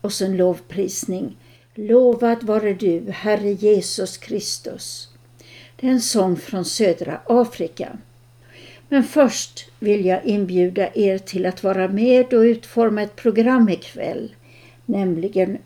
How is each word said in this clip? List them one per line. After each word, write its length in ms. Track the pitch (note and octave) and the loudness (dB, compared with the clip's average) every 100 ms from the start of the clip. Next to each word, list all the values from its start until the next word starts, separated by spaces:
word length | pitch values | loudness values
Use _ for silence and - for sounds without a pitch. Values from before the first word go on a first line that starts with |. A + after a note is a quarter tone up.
och 120 | G#3 | -6
så 120 | G3 | -4
en 120 | F#3+ F#3+ | -2 2
lovprisning: 1000 | F3+ F3+ - F#3+ F#3+ - - F#3 B3+ - _ _ _ | 2 0 -8 -6 -6 -6 -8 -6 -8 -12 _ _ _
"Lovad 680 | - G#3+ A#3 B3+ A#3 A#3 A#3 | -12 2 4 6 4 0 0
vare 320 | A3+ G#3+ G#3+ | 0 0 0
du, 360 | F#3 G3+ E3 G3 | 0 0 -2 -4
Herre 420 | F#3+ G#3+ G#3 G3+ | -6 -2 0 0
Jesus 640 | G3 G#3 G#3 F3+ - F#3+ - | 0 2 2 2 -6 -8 -10
Kristus." 920 | - G#3 - - - - - - - _ _ _ - - - - | -8 -8 -6 -10 -10 -14 -14 -16 -18 _ _ _ -20 -20 -20 -6
Det 100 | B3+ | 0
är 40 | |
en 100 | B3+ | 0
sång 360 | A3+ A3+ F#3 E3+ | 2 2 2 0
från 280 | - F#3+ | -4 -8
södra 560 | F3+ - G#3 E3 E3+ D#3 - | -6 0 2 2 -4 -10 0
Afrika. 720 | B3 A#3 - E3 - - - - _ _ _ _ - - - _ | 2 2 -2 -10 -8 -12 -12 -20 _ _ _ _ -20 -20 -20 _
Men 160 | C#4 | 0
först 680 | A#3 D4+ C4 - - - - _ | 2 4 4 2 -10 -14 -20 _
vill 280 | G#3 G#3 F#3 | 0 2 2
jag 180 | F#3 | 0
inbjuda 640 | - G#3 F#3+ F#3 F3+ F#3 F#3 | 0 -2 0 2 0 0 -2
er 240 | - G3+ F#3+ | 0 0 0
till 280 | F#3+ F#3 F#3 | -4 -4 -4
att 160 | F3+ | -2
vara 260 | G3 F#3+ F#3 | -2 0 0
med 460 | G3 A#3 B3+ B3+ | 0 4 4 4
och 80 | A#3+ | 4
utforma 600 | A#3 A#3 - - A3+ G#3+ | 4 2 -2 0 0 0
ett 140 | G#3 - | -6 -2
program 520 | A#3 G#3+ A3+ B3+ A3 | 0 2 2 4 4
ikväll, 680 | E3+ - - - - - - _ - - _ - | 2 -6 -10 -8 -8 -10 -16 _ -20 -20 _ -6
nämligen 720 | G3+ F#3+ E3 F#3 F#3+ F#3 F#3+ | -2 -2 -2 -2 -2 -2 -4